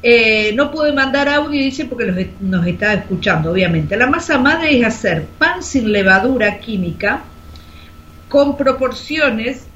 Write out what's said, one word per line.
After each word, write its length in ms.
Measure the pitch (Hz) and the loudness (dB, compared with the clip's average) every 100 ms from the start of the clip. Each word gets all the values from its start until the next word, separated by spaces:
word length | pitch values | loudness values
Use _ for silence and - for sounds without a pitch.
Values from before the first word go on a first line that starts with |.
Eh, 480 | 240 233 220 220 214 214 | 6 4 4 2 0 0
no 140 | 294 | -2
puede 220 | 302 302 | 0 0
mandar 380 | 277 269 277 285 | 2 0 0 2
audio, 320 | 294 294 294 | 0 0 0
dice, 240 | 269 262 262 | -2 -2 -8
porque 200 | 240 208 | -4 -2
los 120 | 180 | -2
est-, 240 | 185 - | -4 -6
nos 260 | 190 185 175 | -2 0 0
está 240 | - 208 | 0 0
escuchando, 580 | 208 - 180 208 165 160 | -2 -2 -4 0 0 0
obviamente. 440 | 185 180 165 151 208 | 0 0 0 -2 0
La 120 | 262 | 0
masa 300 | 320 330 285 | 0 0 2
madre 400 | 262 320 320 269 | 2 2 2 2
es 80 | 226 | 2
hacer 400 | - 202 165 156 - | 0 -2 -2 -6 -2
pan 260 | 320 349 | -2 0
sin 300 | - 269 220 | -2 -2 0
levadura 680 | 202 190 190 247 262 208 208 | 2 4 4 4 2 0 -2
química, 640 | - 208 175 156 202 247 - - - - - - - - - - - | -6 -4 -4 -4 -4 -4 -8 -20 -20 -20 -20 -20 -20 -20 -20 -20 0
con 300 | 285 285 285 | 2 2 2
proporciones 1040 | 269 254 254 220 - 311 294 220 233 262 - | 0 0 -2 -4 -6 0 0 0 -4 -8 -14